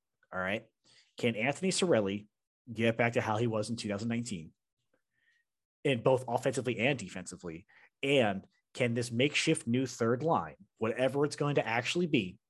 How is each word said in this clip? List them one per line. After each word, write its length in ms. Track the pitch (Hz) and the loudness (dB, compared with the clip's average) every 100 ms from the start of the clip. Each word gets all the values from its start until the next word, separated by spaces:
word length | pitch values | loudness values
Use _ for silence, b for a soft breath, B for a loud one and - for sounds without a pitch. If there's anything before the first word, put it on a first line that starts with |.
| _ _ - | _ _ -10
All 80 | 92 | -4
right. 240 | 92 113 - _ b b b - | -2 -4 -8 _ b b b -4
Can 180 | 120 107 | -2 0
Anthony 340 | 127 - 185 | -2 0 -2
Cirelli 560 | - 180 117 98 104 - _ _ _ - | 0 4 4 2 -2 -8 _ _ _ -12
get 240 | 110 113 113 | 0 0 2
back 160 | 117 | 2
to 60 | 120 | 2
how 160 | 110 107 | 0 0
he 100 | 120 | 0
was 220 | 107 107 | 0 -2
in 60 | 113 | -4
two 120 | 104 | -4
thousand 200 | 101 117 | -4 -2
nineteen, 420 | 120 120 90 80 _ _ _ _ _ _ _ _ _ _ _ _ _ | -4 -6 -8 -12 _ _ _ _ _ _ _ _ _ _ _ _ _
in 160 | 147 120 | 0 2
both 220 | 135 127 120 | 4 2 0
offensively 520 | 120 139 127 123 104 | -2 0 -2 -2 0
and 200 | 127 123 | 0 0
defensively? 680 | 175 95 - 92 87 82 - b b - | -4 -10 -12 -12 -10 -12 -14 b b -8
And 400 | 139 139 107 98 - _ _ | 2 4 4 0 -8 _ _
can 200 | - 123 | -2 0
this 180 | 117 120 | 0 -2
makeshift 540 | 117 143 - 160 160 117 | 2 2 2 2 0 2
new 200 | 123 127 | 0 0
third 360 | - 113 127 | 0 0 2
line, 320 | 156 117 78 - - - | 2 0 0 -10 -16 -4
whatever 460 | 110 113 127 139 147 | -2 2 0 2 0
it's 100 | - | 0
going 200 | 143 143 | 0 0
to 100 | 113 | 2
actually 380 | 117 123 175 175 | 0 0 0 2
be 320 | 135 90 - | 2 0 -8